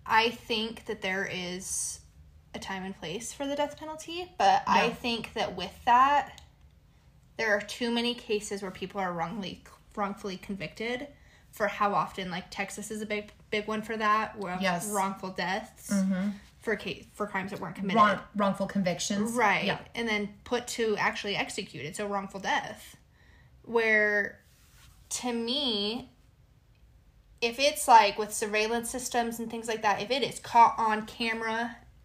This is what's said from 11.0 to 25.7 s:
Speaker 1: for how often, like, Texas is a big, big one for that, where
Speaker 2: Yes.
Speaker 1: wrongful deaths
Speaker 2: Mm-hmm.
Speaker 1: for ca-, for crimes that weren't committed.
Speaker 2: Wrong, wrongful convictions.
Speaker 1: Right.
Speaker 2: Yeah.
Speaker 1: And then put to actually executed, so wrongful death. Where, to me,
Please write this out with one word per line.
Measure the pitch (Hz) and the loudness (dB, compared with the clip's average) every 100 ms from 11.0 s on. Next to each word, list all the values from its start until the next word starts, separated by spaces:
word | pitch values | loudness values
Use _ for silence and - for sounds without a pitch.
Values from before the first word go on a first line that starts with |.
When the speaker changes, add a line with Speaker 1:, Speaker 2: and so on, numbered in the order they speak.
| 285 - - - - | -8 -16 -20 -20 -20
Speaker 1:
for | - 208 | -2 -2
how | - 208 | 2 2
often, | 185 165 - 185 | 2 -2 -6 -6
like, | 175 - | -8 -8
Texas | - 196 - 208 | -8 -8 -8 -8
is | 214 | -8
a | 214 | -4
big, | 208 208 - - | -6 -6 -18 -4
big | 214 208 | -4 -2
one | 214 | -4
for | 214 220 | -4 0
that, | 214 214 214 - | 2 2 2 -6
where | 185 180 | -6 -2
Speaker 2:
Yes. | 190 175 208 | 0 0 0
Speaker 1:
wrongful | 208 190 196 190 | 0 0 -4 -8
deaths | 190 180 202 214 - - | -4 -2 -4 -6 -16 -2
Speaker 2:
Mm-hmm. | 202 190 185 202 196 - - | 2 2 2 -2 -4 -14 -10
Speaker 1:
for | - 208 | -4 -4
ca-, | 196 - - | -4 -10 -12
for | - 202 | -8 -4
crimes | 196 190 | -4 -6
that | 196 | -8
weren't | 185 - | -8 -6
committed. | 190 226 | 2 6
Speaker 2:
Wrong, | 214 190 - 202 | 6 4 -4 0
wrongful | 202 190 190 | 0 2 0
convictions. | 202 180 170 - 202 226 | 2 2 0 -2 0 0
Speaker 1:
Right. | 233 214 175 | 2 4 4
Speaker 2:
Yeah. | 185 156 - | 0 -2 -6
Speaker 1:
And | - 233 | -6 -2
then | 208 202 - | -2 -2 -8
put | - 240 233 | -4 -4 -2
to | - 220 208 | 0 0 2
actually | 190 214 208 190 | 0 0 -4 -4
executed, | 262 - 190 - 143 156 | -4 -6 -8 -10 -10 -6
so | 202 | -4
wrongful | 196 190 190 | -4 -6 -8
death. | 190 277 - 214 - - _ _ - - - - | -2 -2 -2 -14 -18 -20 _ _ -20 -20 -20 -20
Where, | - 233 226 214 214 208 202 - - - - - - - - | -2 0 4 6 6 4 0 -6 -20 -20 -20 -20 -20 -20 -10
to | - 247 | -6 -2
me, | 233 233 277 277 | -2 -2 -2 0